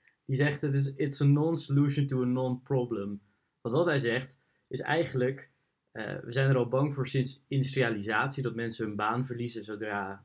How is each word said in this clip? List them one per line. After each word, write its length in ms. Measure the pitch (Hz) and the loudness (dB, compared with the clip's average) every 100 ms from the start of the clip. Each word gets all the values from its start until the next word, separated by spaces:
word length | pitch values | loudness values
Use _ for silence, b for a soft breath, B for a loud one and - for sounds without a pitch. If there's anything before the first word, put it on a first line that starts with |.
| b b - | b b -4
Die 100 | 135 | 0
zegt, 240 | 147 143 | 0 0
"Het 140 | 147 | 0
is, 200 | 139 135 | 0 0
it's 260 | - 143 - | 0 -4 4
a 40 | |
non-solution 840 | 139 147 160 165 - 139 143 143 139 | 6 6 4 0 2 4 4 2 0
to 160 | 127 | 0
a 40 | 123 | 0
non-problem." 920 | 127 127 127 - 135 120 104 101 101 _ _ _ _ | 0 0 -2 -2 0 0 -4 -4 -8 _ _ _ _
Want 140 | 117 | -2
wat 120 | 135 175 | 0 2
hij 120 | 143 | 2
zegt, 360 | 120 120 131 _ _ _ - | 2 0 -2 _ _ _ -12
is 120 | 135 | -8
eigenlijk, 720 | 147 156 160 131 127 139 - _ _ _ _ | -2 0 0 0 0 -2 -12 _ _ _ _
eh, 240 | 113 104 95 | -10 -8 -8
we 160 | - | -4
zijn 180 | 123 135 | 0 4
er 60 | 131 | 4
al 120 | 117 | 2
bang 260 | 131 147 | 2 0
voor 140 | 139 127 | -2 -2
sinds 360 | 135 123 - - | 0 -2 -4 -4
industrialisatie, 920 | 139 131 135 117 107 104 107 139 139 | -2 0 0 0 0 -2 0 0 -2
dat 120 | 123 | -4
mensen 320 | 113 117 113 107 | -2 -4 -4 -4
hun 100 | 104 | -2
baan 300 | 107 123 127 | -2 0 -2
verliezen 380 | 120 120 113 | -4 -6 -6
zodra 600 | 101 104 107 101 95 98 | -8 -6 -4 -4 -4 -8